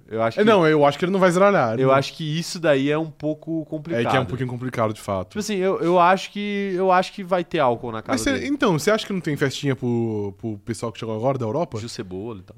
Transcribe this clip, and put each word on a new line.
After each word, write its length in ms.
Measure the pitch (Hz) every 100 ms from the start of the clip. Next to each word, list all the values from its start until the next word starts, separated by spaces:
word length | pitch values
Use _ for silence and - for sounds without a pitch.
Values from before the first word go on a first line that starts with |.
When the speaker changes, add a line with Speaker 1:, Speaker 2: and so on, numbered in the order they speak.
| -
Speaker 1:
eu 140 | 110
acho 180 | 113 113
Speaker 2:
É, 40 |
Speaker 1:
que 40 | 214
Speaker 2:
não, 200 | 214 160
eu 180 | 156 143
acho 140 | 143
que 60 | 175
ele 60 |
não 80 | 196
vai 100 | 180
esralhar, 500 | 170 202 196 123 113
Speaker 1:
eu 80 | 131
Speaker 2:
não. 80 | 135
Speaker 1:
acho 180 | 135
que 240 | - 160 156
isso 220 | 165 185
daí 320 | 160 139 135
é 40 | 151
um 100 | 160
pouco 560 | 147 151 151 156 165 151
complicado. 400 | 156 151 117 120
Speaker 2:
É 40 |
que 40 | 120
é 40 |
um 60 | 127
pouquinho 200 | 123 127
complicado, 460 | 123 127 123 110
de 80 | 107
fato. 280 | - 98 92
Speaker 1:
Tipo 100 | -
assim, 160 | 208 202
eu, 240 | 185 175
eu 200 | 165 180
acho 320 | 170 185 -
que, 400 | 202 208 202 202 180
eu 160 | 190
acho 200 | 180 190
que 100 | -
vai 200 | 180 185
ter 140 | 175 170
álcool 340 | 135 117 120
na 120 | 110
casa 80 | 107
Speaker 2:
Mas 80 | 262
cê, 120 | 285
Speaker 1:
dele. 120 | 262 262
Speaker 2:
então, 320 | 294 254 160
você 140 | 202
acha 160 | 214 -
que 40 |
não 80 | 196
tem 160 | 170 143
festinha 400 | 143 - 143 127
pro, 600 | 123 120 117 107 101 95
pro 220 | 117 104
pessoal 320 | - 113 117
que 80 | -
chegou 160 | 113 110
agora 240 | 120 135
da 60 | 117
Europa? 320 | 123 170 113
Speaker 1:
Gil 100 | 117
Cebola 520 | - 101 92 110 107
e 20 |
tal. 120 | 92